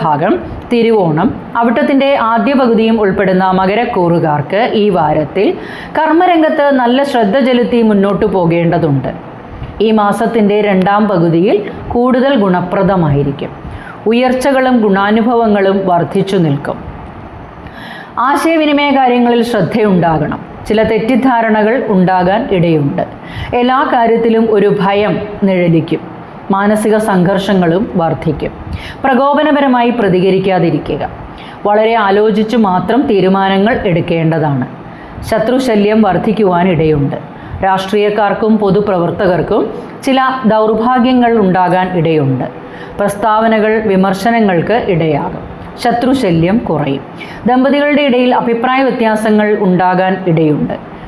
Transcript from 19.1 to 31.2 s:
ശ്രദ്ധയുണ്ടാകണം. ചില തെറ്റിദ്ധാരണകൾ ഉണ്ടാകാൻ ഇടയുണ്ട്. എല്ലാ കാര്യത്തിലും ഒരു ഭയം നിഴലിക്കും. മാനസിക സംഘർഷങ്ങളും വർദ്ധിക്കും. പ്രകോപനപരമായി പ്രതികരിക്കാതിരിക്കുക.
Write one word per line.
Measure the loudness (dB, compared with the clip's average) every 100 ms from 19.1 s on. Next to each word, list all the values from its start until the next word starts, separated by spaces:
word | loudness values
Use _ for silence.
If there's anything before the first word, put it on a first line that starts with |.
| 4 2 2
ശ്രദ്ധയുണ്ടാകണം. | 0 0 0 0 2 2 2 0 -2 -6 -12 -10 -2
ചില | 0
തെറ്റിദ്ധാരണകൾ | 2 0 0 2 2 2 2 2 2 0 0
ഉണ്ടാകാൻ | 2 2 2 2 0 0
ഇടയുണ്ട്. | 0 2 2 0 -2 -6 -10 -14 -10 -4 0
എല്ലാ | 2 2 0
കാര്യത്തിലും | 2 2 2 2 2 2
ഒരു | 2 2 2
ഭയം | 0 0 0 -2 -6 -2
നിഴലിക്കും. | 0 2 2 2 0 -4 -6 -16 -18 -12 -4
മാനസിക | 0 2 2 2 0
സംഘർഷങ്ങളും | 2 2 2 0 0 0 2 0 0 -2
വർദ്ധിക്കും. | -2 -2 -4 -4 -6 -10 -12 -10 -12 -6
പ്രകോപനപരമായി | 0 2 2 2 2 2 2 2 0
പ്രതികരിക്കാതിരിക്കുക. | 0 0 2 2 0 0 0 0 -2 -4 -6 -8 -10